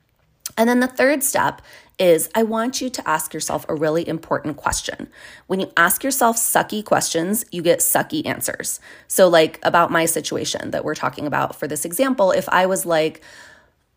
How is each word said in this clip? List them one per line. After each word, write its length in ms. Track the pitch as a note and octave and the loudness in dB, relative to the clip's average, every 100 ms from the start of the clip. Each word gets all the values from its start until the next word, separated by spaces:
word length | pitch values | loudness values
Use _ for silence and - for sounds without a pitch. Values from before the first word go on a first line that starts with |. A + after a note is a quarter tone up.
| _ _ _ _ - - | _ _ _ _ -6 0
And 120 | A#3 | 2
then 120 | B3 | 2
the 80 | B3 | 0
third 340 | - C4 D4 | 2 2 2
step 400 | - - D3 - - - - - | 0 0 -2 -4 -14 -20 -12 2
is 280 | F3+ D#3+ - | 4 4 2
I 80 | A3 | 0
want 380 | A3 A3 A#3+ - | 0 0 -2 -4
you 100 | C4 | -6
to 180 | - - | -6 -2
ask 240 | D#3 - | -2 -2
yourself 320 | D#3 - D3+ - | -8 -4 -4 -4
a 60 | |
really 340 | D#3 D#3 E3 E3+ | -2 0 0 -2
important 480 | E3 - C#3+ D3+ D3 | -6 -4 -4 -4 -6
question. 520 | - - - - - - - - - | -4 -4 -6 -10 -12 -18 -20 -14 -6
When 140 | F#3+ | -4
you 100 | F#3+ - | -2 2
ask 260 | E3+ - | 2 2
yourself 340 | C4+ C4+ A#3 A#3 | -2 2 2 2
sucky 480 | - - - G#3+ | 0 0 0 -4
questions, 600 | G#3 C#3+ - E3 F3+ A3 - | 0 0 0 -2 -2 -4 -4
you 120 | F3 | -2
get 160 | E3+ - | 0 2
sucky 460 | - - - D3+ - | 2 0 -2 -4 -4
answers. 540 | - - - - - - - - | -6 -8 -8 -8 -10 -14 -20 -2
So, 220 | - F3+ | 4 6
like, 300 | E3+ D#3 - | 6 4 2
about 280 | E3 F3 E3+ | 2 2 2
my 140 | E3+ | 2
situation 640 | E3 D#3+ D3+ D#3 - - - | 0 -2 -4 -6 -6 -6 -6
that 120 | - | -6
we're 100 | D3+ | -6
talking 320 | D#3 C3+ - D3 | -4 -6 -6 -4
about 300 | C#3 - - | -2 -4 -6
for 100 | D3+ | -8
this 180 | D3+ | -6
example, 460 | E3+ F3 C4+ B3+ F#3+ | -4 -2 0 2 2
if 160 | F3+ F3 | 2 0
I 180 | F3+ F#3 | 2 2
was, 200 | F#3+ E3+ | 0 0
like, 340 | D#3+ D#3 - - - - - _ _ _ | 0 0 -4 -18 -20 -20 -20 _ _ _